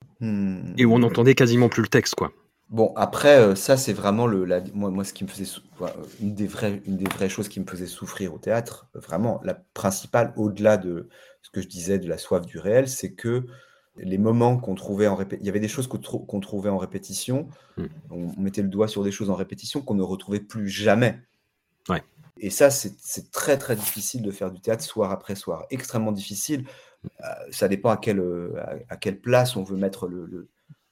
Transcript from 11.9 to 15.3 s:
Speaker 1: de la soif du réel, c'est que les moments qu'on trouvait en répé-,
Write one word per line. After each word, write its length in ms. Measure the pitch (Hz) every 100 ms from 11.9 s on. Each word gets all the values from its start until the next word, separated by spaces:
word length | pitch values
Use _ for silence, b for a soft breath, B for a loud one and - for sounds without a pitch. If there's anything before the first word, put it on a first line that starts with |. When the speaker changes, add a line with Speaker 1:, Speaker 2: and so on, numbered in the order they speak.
| 98
Speaker 1:
de 100 | 85
la 120 | 80
soif 260 | - 92 85
du 140 | 85
réel, 280 | 92 120 135
c'est 260 | - 95
que 340 | - 117 120 123 B B B B -
les 220 | 92 95
moments 380 | 107 117 120 123
qu'on 180 | 123 95
trouvait 320 | - 98 104
en 80 | 95
répé-, 240 | 95